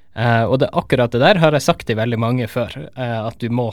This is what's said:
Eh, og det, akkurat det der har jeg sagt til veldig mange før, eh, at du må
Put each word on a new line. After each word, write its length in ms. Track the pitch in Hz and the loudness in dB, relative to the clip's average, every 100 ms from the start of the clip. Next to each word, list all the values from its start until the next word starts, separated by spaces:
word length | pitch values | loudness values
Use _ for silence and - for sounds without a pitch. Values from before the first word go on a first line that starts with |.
| - | -14
Eh, 300 | - 120 117 | -4 0 2
og 160 | 107 131 | 2 0
det, 80 | 143 | 0
akkurat 360 | 175 - 123 120 | -2 0 0 2
det 100 | 120 | 4
der 160 | 151 196 | 4 4
har 120 | 160 | 4
jeg 100 | 147 | 4
sagt 240 | - - - | 2 0 -2
til 80 | 110 | -2
veldig 220 | 113 113 | -2 0
mange 240 | 113 127 113 | 0 -2 -2
før, 180 | 123 107 135 - - | -4 -6 -8 -14 -8
eh, 280 | 123 113 110 | -6 -4 -6
at 100 | - | -6
du 80 | 117 | -2
må 220 | 123 117 | -2 -2